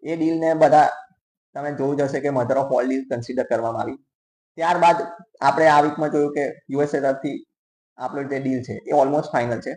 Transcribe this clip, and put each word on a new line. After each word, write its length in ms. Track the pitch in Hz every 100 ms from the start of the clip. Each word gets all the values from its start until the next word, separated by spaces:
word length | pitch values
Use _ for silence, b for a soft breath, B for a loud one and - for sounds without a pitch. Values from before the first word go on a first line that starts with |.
એ 140 | 143 165
ડીલને 340 | 160 160 160 160
બધા 260 | 151 151 139 - - _ _ _ _
તમે 160 | 143 147 139
જોયું 200 | 135 143
જ 100 | 139
હશે 140 | 143
કે 60 | 143 139
mother 180 | 120 135
of 80 | 135 127
all 120 | 127
deal 140 | 131 131
consider 320 | 123 120 127 120
કરવામાં 320 | 113 117 113
આવી. 160 | 110 135 _ _ _ _ _ -
ત્યારબાદ 400 | 165 175 170 170 - - - _ 135
આપણે 220 | 147 160
આ 80 | 147
વીકમાં 280 | 151 156 151
જોયું 200 | 151 147 147
કે 80 | 139 - _
યુ 80 | 135
એસ 100 | 147 147
એ 20 |
તરફથી 320 | 135 135 143 135 - _ _ _ _ _
આપણો 240 | 127 143 139
જે 80 | 135
ડીલ 200 | 135 131 -
છે 80 | 110 -
એ 40 | 147
almost 300 | 135 147 151
final 260 | 139 120 113
છે. 80 | -